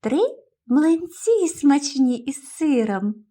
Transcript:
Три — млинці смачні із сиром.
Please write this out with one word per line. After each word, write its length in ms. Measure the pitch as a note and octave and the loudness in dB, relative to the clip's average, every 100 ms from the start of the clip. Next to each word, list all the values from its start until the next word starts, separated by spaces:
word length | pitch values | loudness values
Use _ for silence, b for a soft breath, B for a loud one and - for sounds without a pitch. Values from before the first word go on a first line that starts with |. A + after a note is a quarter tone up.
Три — 180 | A3 C#4 B4+ - _ _ - | -2 0 -2 -4 _ _ -2
млинці 800 | B3+ D#4 E4 E4+ - - A4+ E4+ | 2 2 0 -4 -6 0 0 0
смачні 680 | - C#4+ C#4+ C#4+ C4+ B3+ A#3+ | 2 2 2 0 0 0 0
із 320 | - C4+ - | -6 -12 -16
сиром. 640 | - D#4 B3+ G#3+ G3 G#3 G#3+ _ | -4 0 0 0 -2 -4 -6 _